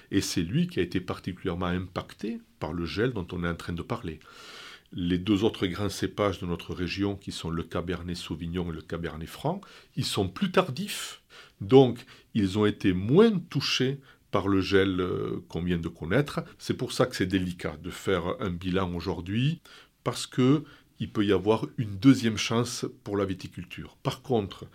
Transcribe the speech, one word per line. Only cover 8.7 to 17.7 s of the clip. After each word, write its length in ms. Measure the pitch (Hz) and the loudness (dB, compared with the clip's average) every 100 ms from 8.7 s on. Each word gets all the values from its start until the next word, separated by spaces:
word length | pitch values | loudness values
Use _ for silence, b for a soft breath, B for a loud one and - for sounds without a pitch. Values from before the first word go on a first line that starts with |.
et 40 | 80 | -8
le 80 | |
Cabernet 440 | - 85 85 78 82 | -8 -6 -6 -8 -12
Franc, 320 | - 143 196 - B B - | -6 -4 -4 -10 B B -6
ils 100 | 113 | -2
sont 240 | 113 92 | 0 0
plus 220 | - 185 | 0 0
tardifs. 720 | 190 170 131 208 - - - _ B B B | 2 0 -2 -8 -8 -10 -14 _ B B B
Donc, 440 | 101 131 127 - - B B 113 | 8 10 10 4 -10 B B 0
ils 240 | 95 107 | 2 4
ont 80 | 104 | 2
été 260 | 104 98 | 4 2
moins 380 | 90 104 170 226 190 - | 2 4 6 6 4 -2
touchés 500 | 143 - - 127 139 B B _ | -4 -2 0 0 -2 B B _
par 180 | 101 95 | 0 2
le 140 | 95 | 2
gel, 400 | 90 95 95 92 | 4 4 4 2
euh, 420 | 90 101 - - - | 0 -2 -4 -6 -6
qu'on 160 | 82 | -4
vient 160 | 87 85 | 0 0
de 80 | 85 | -2
connaître. 540 | - 78 120 147 165 - B | -6 0 0 0 -4 -8 B
C'est 160 | - - | -4 -4
pour 160 | 123 | -2
ça 160 | - 127 | 0 0
que 80 | - | 0
c'est 100 | 92 | 0
délicat 500 | 95 90 87 85 | 0 0 -4 -6